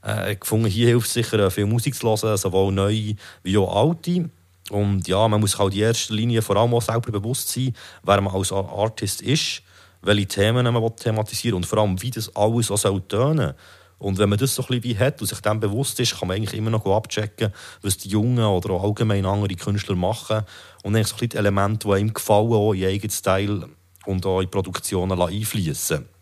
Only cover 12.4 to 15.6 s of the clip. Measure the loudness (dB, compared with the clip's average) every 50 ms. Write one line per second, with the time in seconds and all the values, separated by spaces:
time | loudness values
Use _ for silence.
12.4 | 0 2 2 2 0 0 -2 0 0 0 0 0 -4 _ 0 0 2 2 2 2
13.4 | 0 -2 -4 -8 -18 -20 -20 -20 -20 _ _ _ -4 -4 0 2 2 2 4 2
14.4 | 0 0 -2 -4 -2 -2 -2 -2 -2 -2 0 2 0 0 0 -2 -6 -6 -6 -2
15.4 | -2 -2 0 0